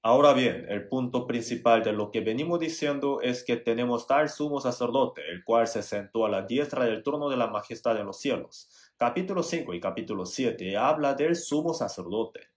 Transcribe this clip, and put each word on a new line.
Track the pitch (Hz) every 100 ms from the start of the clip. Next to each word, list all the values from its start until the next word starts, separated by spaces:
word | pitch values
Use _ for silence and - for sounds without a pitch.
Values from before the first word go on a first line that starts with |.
Ahora | 113 127 147
bien, | 127 123 87 -
el | 104 -
punto | 131 123 123 -
principal | 120 113 117 117 113
de | 104
lo | 107 104
que | 113
venimos | 104 117 160 175
diciendo | 160 156 151 139 139 139
es | 123 123
que | - 117
tenemos | - 113 123 120 -
tal | 135 151
sumo | - 151 143
sacerdote, | 127 123 120 127 120 - 73
el | 90
cual | - 113 117
se | 113
sentó | 101 104 101 113
a | 110
la | 101
diestra | 98 123 147 139
del | 120 110
trono | - 147 143
de | 131
la | 113
majestad | 104 - 113 120 110
en | 101
los | -
cielos. | 143 104 67 - - - - _
Capítulo | 120 175 185 185
cinco | 170 165 -
y | 87
capítulo | 98 - - 101
siete | 92 - 123 90 92 98
habla | 127 156 139
del | 131 151 170
sumo | - 147 160
sacerdote | - 113 - 87 104 113 - -